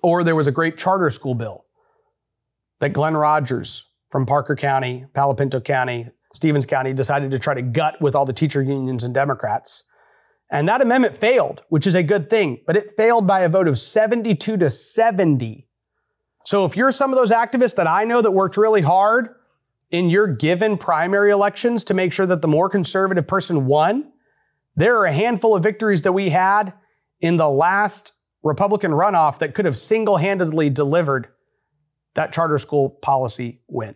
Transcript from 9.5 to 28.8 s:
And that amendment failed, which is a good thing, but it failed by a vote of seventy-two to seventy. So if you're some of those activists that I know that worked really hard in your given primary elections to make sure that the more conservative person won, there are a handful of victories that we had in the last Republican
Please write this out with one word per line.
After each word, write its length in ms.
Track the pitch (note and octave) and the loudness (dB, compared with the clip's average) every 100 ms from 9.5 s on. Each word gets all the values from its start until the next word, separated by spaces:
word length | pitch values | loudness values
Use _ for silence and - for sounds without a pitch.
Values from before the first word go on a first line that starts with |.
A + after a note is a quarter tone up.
| A2 - - _ _ _ _ _ _ _ | -6 -8 -16 _ _ _ _ _ _ _
And 180 | C#3 D#3 | -2 0
that 140 | A#3+ | 2
amendment 340 | B3+ B3+ A#3 - | 2 2 0 0
failed, 460 | G#3+ B3+ D3+ - _ | 0 2 0 -6 _
which 180 | D#3+ F#3+ | -2 2
is 80 | |
a 80 | F3+ | 0
good 260 | D#3+ G3+ C#3+ | 2 -2 0
thing, 340 | A3+ F3+ A#2+ - | 0 0 -4 -2
but 100 | G3 | -2
it 200 | G#3 - | -2 0
failed 280 | A3+ A#3 | 2 4
by 180 | F#3+ F#3+ | 2 2
a 60 | F3 | 2
vote 200 | F3+ F3 | 2 2
of 100 | C3 | 0
seventy-two 760 | - - G#3+ A#3+ A3+ F3+ - A3 | 0 0 0 0 0 -2 -2 0
to 120 | D#3+ | 0
seventy. 1000 | A#2 - - A3+ G3 F3+ C#3 A#2 A2 - _ _ _ _ _ _ _ | -2 -6 0 0 2 2 0 -2 -12 -20 _ _ _ _ _ _ _
So 200 | - G3+ | -2 0
if 120 | F#3 F#3 | 0 0
you're 140 | C4 | 0
some 220 | - C4+ | 2 0
of 40 | C4 | 2
those 140 | A#3+ | 2
activists 460 | A3+ A#3 B3+ A#3+ G3+ | 2 0 0 0 2
that 100 | E3 | 0
I 160 | F3 | 0
know 180 | A3 A#3+ | 2 2
that 120 | A3 | 2
worked 240 | F#3+ F#3+ - | 2 0 2
really 260 | A3 G#3+ | 2 4
hard 460 | D3+ F3+ G3+ A#3 A#3 - _ _ _ _ _ | 4 4 4 2 -2 -10 _ _ _ _ _
in 200 | F3 F3+ | -2 2
your 160 | F3+ G#3 | 2 2
given 500 | B2 D3+ F3 G#3+ G#3 | 0 0 2 0 -2
primary 540 | - D#3+ E3+ G3+ G3+ | -2 -2 0 2 2
elections 520 | G3+ G3+ G3+ A#3+ A#3+ | 4 2 0 -2 -2
to 120 | - | -2
make 180 | F#3+ F#3 | 0 -2
sure 140 | - F#3+ | -2 0
that 160 | F3+ | 0
the 60 | D#3 | 2
more 200 | D3+ F#3 | 2 2
conservative 580 | G3+ F3 F#3+ F#3+ F#3 D3+ | 0 -2 -2 0 0 -2
person 380 | F#3+ - E3 | -4 -2 -2
won, 480 | C3 D3 D#3+ A#3+ D4 _ _ _ _ _ _ - | 2 2 2 0 -6 _ _ _ _ _ _ 0
there 220 | A3 A#3+ | 2 2
are 80 | F#3+ | 0
a 60 | |
handful 440 | C#3+ A3+ A3+ A3+ G#3 | 0 -2 0 2 2
of 60 | |
victories 400 | F3+ G#3+ A3 F#3+ | 0 -2 0 0
that 100 | F#3 | 2
we 160 | F#3 G3 | 0 0
had 460 | D#3+ F#3 G3+ G3+ - _ _ _ _ | 0 2 0 -2 -8 _ _ _ _
in 160 | E3 E3+ | 0 2
the 100 | D3+ | 2
last 640 | C#3 E3 G3 G#3 - - _ _ _ | 2 2 2 0 -4 -8 _ _ _
Republican 480 | D3+ C#3+ G3+ G#3 | -4 -2 0 0